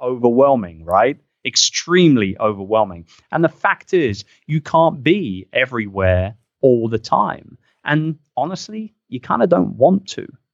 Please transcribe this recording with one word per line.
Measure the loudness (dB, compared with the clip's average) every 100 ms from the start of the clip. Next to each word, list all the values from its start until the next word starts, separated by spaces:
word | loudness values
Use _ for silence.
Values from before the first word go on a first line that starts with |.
overwhelming, | -6 0 2 4 4 4 -2 -12
right? | -2 2 2 0 _ _
Extremely | -6 -2 -2 -4 0 4 6 4 0 -2
overwhelming. | -2 -2 -2 0 0 -6 -20 _ _
And | -2
the | -2
fact | 0 -4 -4 -2
is, | -2 0 -4 -10 _ -6
you | -6
can't | -2 2 2 0
be | 0 0 -2 -8 -6
everywhere | -4 -2 -4 -6 -2 0 0 -2 -8 _ _
all | 2 2 0
the | -6
time. | -2 -2 -2 -6 -16 -20 _ _
And | -4 -2 -2 -8 _ -8
honestly, | -8 -8 -12 -14 -14 _ _
you | -16
kinda | -6 -2 2
don't | 2 0 2
want | 2 2 -2
to | -14 -14 -20 _